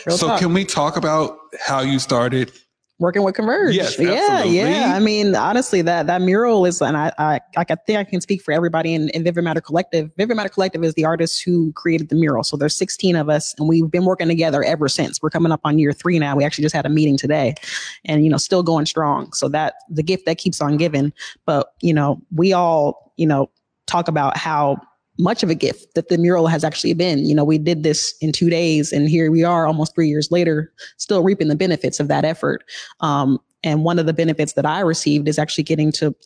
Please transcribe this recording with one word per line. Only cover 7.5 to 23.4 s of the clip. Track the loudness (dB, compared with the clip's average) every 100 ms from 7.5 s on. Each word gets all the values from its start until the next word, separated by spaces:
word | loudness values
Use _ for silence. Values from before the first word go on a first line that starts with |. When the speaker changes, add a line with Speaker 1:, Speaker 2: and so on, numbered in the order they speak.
| -4
Speaker 1:
I | -2 -4 -2
think | -2
I |
can | -2 -4
speak | -4 -4
for | -2
everybody | 0 0 0 -2
in, | -2 -2
in | -2
Vivid | -2 0
Matter | -2 -2
Collective. | -2 -2 0 -2 -4 -4
Vivid | -2 -2
Matter | -4
Collective | -2 -2 0
is | -2
the | 0
artists | 0 0 -2 -4
who | 0 0 0
created | -2 -2 -2 0
the | 2
mural. | 2 0
So | -2 -2
there's | -2 -2
sixteen | -4 -2 0 0
of | 2
us, | 0 -2 -4
and | 2
we've | 2 2
been | 2
working | 0 0 0
together | 0 2 0
ever | 0 0 0
since. | -2 -4 -4
We're | -4
coming | 0 0
up | 0
on | 0 2
year | 2
three | 0 0 0
now. | 0 0
We |
actually | 0 0
just | -2
had | 0 0
a |
meeting | 2 2 2
today, | 0 0 0 -4 -10 -12 -12 -14
and, | -2 2
you | 2
know, | 2
still | 0 0
going | 2 0 0
strong. | -2 0 -2 -4
So | -4 -2
that, | -2 -4 -6 -12
the | -8
gift | -4 -4 -2
that | -4
keeps | -4 -2
on | 0 0
giving. | 0 0 -2 -4 -16 -12 -2
But, | -2 -2 _
you | 0
know, | 2 2 -2 -4
we | 0 2
all, | 2 2 2 0 -2 _ -2
you | 0
know, | 0